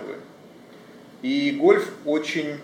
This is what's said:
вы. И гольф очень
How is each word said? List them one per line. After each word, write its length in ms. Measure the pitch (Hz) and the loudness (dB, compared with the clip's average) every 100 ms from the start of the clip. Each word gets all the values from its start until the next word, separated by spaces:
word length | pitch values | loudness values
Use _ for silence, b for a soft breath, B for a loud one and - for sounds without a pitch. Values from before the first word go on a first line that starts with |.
| 104 | -10
вы. 80 | 98 - - - - - B B B - - | -12 -16 -20 -20 -20 -20 B B B -20 -8
И 300 | - 143 143 139 | -2 0 0 4
гольф 260 | 170 - - - 147 | 6 6 2 -8 -2
очень 500 | 151 - 165 151 147 | -2 -2 -4 -4 -8